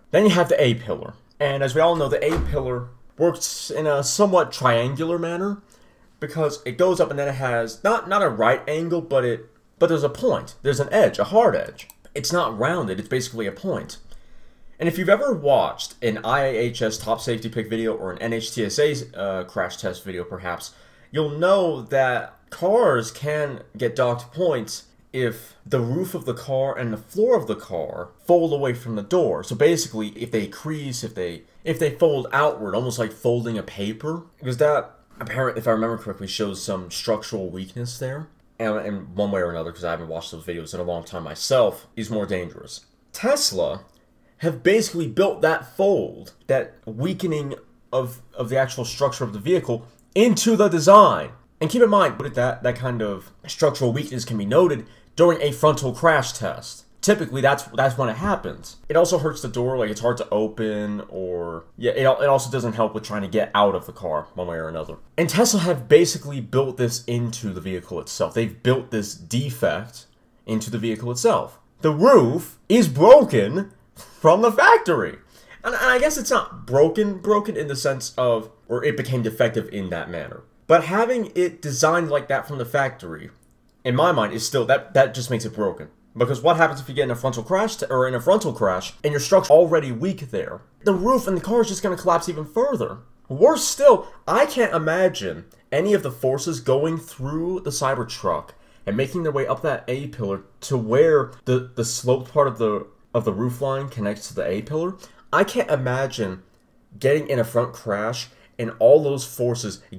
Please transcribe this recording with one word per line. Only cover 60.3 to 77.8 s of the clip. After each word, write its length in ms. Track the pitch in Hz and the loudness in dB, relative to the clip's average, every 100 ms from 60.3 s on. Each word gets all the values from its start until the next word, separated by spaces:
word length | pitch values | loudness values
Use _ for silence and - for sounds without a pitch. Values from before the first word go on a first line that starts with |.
open, 720 | 104 110 110 110 107 104 104 - | 0 0 -2 -4 -4 -6 -8 -10
or, 580 | 90 92 90 85 82 - - | -10 -6 -6 -6 -10 -14 -4
yeah, 160 | 117 | -2
it, 120 | - | 2
al-, 160 | 131 127 | 2 4
it 60 | 143 | 4
also 240 | 135 123 | 2 2
doesn't 220 | 131 117 | -4 -2
help 220 | 110 113 | 0 -2
with 100 | 110 | -2
trying 180 | - 104 | -8 -8
to 60 | 98 | -4
get 240 | 107 98 | -2 0
out 220 | 101 104 95 | 2 2 2
of 100 | - | -6
the 60 | |
car, 340 | - 90 78 76 | -10 -6 -6 -6
one 140 | - 90 | -8 -8
way 80 | 82 | -8
or 120 | 80 | -8
another. 280 | 82 78 76 - - | -8 -10 -14 -10 -4
And 120 | 170 | 0
Tesla 320 | 160 233 208 | 2 2 2
have 280 | 170 151 120 | 0 -2 6
basically 520 | 147 170 156 139 139 | 6 6 0 -10 -10
built 380 | 107 127 135 127 | -4 -2 -2 0
this 260 | 120 120 | -2 -2
into 480 | - 120 120 113 107 | -6 -4 -4 -6 -8
the 80 | 90 | -8
vehicle 400 | 92 92 - 87 | -8 -8 -8 -10
itself. 340 | - - 82 | -10 -6 -4
They've 260 | 113 113 - | -2 -4 -2
built 300 | 123 127 - | 0 0 -2
this 240 | 110 101 | -6 -6
defect 920 | - 85 120 139 123 90 78 117 - - _ _ _ - | -10 -6 -4 -4 -2 -2 -2 -8 -16 -20 _ _ _ -6
into 220 | 110 - | -6 -4
the 100 | 113 | -6
vehicle 340 | 113 107 120 | -4 -6 -6
itself. 480 | 120 - 143 - - _ _ | 0 2 2 -2 -12 _ _
The 120 | 156 | -2
roof 640 | 147 233 254 120 156 - - - | 4 6 8 6 2 -6 -12 2
is 200 | 226 180 | 4 4
broken 840 | 131 185 285 262 123 101 156 202 - _ | 6 10 12 10 2 0 -2 -6 -10 _
from 480 | - - - 156 180 | -20 -20 2 6 6
the 80 | 233 | 6
factory. 680 | 220 381 440 285 151 90 - _ - - - | 4 6 6 4 -2 -2 -8 _ -20 -20 -12
And, 120 | - | -6
and 100 | 247 | -2
I 140 | 254 254 | 2 4
guess 180 | 294 302 | 2 0
it's 140 | 214 | -2
not 360 | 233 - - - | -2 -2 -8 0
broken, 520 | 131 160 170 208 190 | 4 4 4 -2 -2
broken 380 | 180 208 208 165 | 0 0 0 -4
in 120 | 147 | -6
the 80 | |
sense 380 | 135 | -4